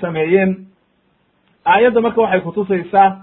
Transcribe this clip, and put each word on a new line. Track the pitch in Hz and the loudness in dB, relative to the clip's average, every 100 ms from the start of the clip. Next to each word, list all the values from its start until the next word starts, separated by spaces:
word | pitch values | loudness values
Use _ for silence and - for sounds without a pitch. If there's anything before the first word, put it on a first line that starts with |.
sameeyeen, | 175 160 160 190 190 190 - _ _ _ _ _ _ _ _ _ 170 | -6 -4 0 2 0 -4 -10 _ _ _ _ _ _ _ _ _ 0
aayadda | 196 240 226 | 2 2 2
marka | 226 226 | 0 0
waxay | 220 185 | 0 -2
kutusaysaa | 175 208 196 185 170 196 196 190 | -4 -6 -4 -4 -2 2 2 0